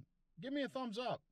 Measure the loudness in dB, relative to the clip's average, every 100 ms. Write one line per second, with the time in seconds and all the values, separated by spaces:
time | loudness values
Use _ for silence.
0 | -10 _ _ -8 -2 0 2 0 -2 0
1 | 0 0 -2